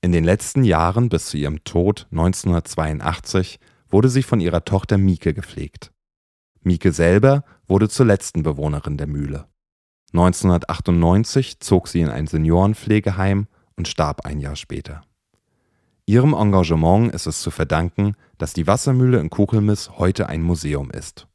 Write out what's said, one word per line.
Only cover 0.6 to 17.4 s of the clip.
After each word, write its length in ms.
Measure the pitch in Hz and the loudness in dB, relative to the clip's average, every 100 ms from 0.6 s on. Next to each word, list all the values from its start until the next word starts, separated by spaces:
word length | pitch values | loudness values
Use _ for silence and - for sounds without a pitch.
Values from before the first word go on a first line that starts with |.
Jahren 460 | 123 80 85 101 120 | 2 2 2 0 0
bis 160 | 85 - | -2 -4
zu 100 | 76 | -6
ihrem 300 | 71 78 - | -6 -6 -4
Tod 420 | 85 90 107 - | 0 0 -2 -6
neunzehnhundertzweiundachtzig 1500 | 82 85 92 - 85 - - 78 76 - 87 - 98 92 - _ _ _ | -2 0 0 -2 -2 -2 -6 -4 -4 -6 -6 -4 -2 -2 -8 _ _ _
wurde 180 | 98 131 | 2 2
sie 160 | 127 | 0
von 160 | 127 117 | 0 0
ihrer 240 | 87 85 | 0 -2
Tochter 340 | - 98 - 101 | 0 -2 0 2
Mieke 360 | 98 87 - | 2 2 -2
gepflegt. 580 | 80 - - 71 - - _ _ _ _ _ _ _ | -4 -8 -12 -12 -14 -20 _ _ _ _ _ _ _
Mieke 320 | 92 87 190 | -2 0 0
selber 500 | 80 85 95 127 139 - _ _ | 2 4 6 6 2 -2 _ _
wurde 220 | 98 107 | 2 2
zur 160 | - 123 | 2 2
letzten 360 | 98 - 85 | 2 0 -4
Bewohnerin 540 | 76 71 76 73 76 73 | -4 -2 -4 -4 -6 -8
der 120 | 73 | -6
Mühle. 420 | 71 71 69 - _ _ _ _ _ _ | -6 -6 -8 -14 _ _ _ _ _ _
Neunzehnhundertachtundneunzig 1500 | 85 90 90 95 87 - 87 - 87 82 95 110 - 131 - | 2 2 4 2 2 0 -6 0 2 4 2 2 -2 -4 -8
zog 300 | - 92 - | 0 0 2
sie 100 | 85 | -2
in 80 | 80 | -2
ein 200 | 62 76 | -2 -4
Seniorenpflegeheim 1200 | 80 78 85 101 107 - 107 104 92 95 98 104 _ _ - | -2 2 4 2 0 0 0 0 -2 0 -2 -4 _ _ -10
und 140 | 85 | -8
starb 360 | - 76 71 - | -4 -4 -4 -8
ein 140 | 76 | -8
Jahr 160 | 71 76 | -8 -10
später. 460 | - - - 73 _ _ _ _ _ _ _ _ _ _ - | -12 -12 -12 -16 _ _ _ _ _ _ _ _ _ _ 2
Ihrem 280 | 110 139 | 4 4
Engagement 800 | 131 107 98 80 80 80 98 117 | 2 2 4 2 2 4 4 2
ist 120 | - - | -2 -8
es 160 | 78 | -6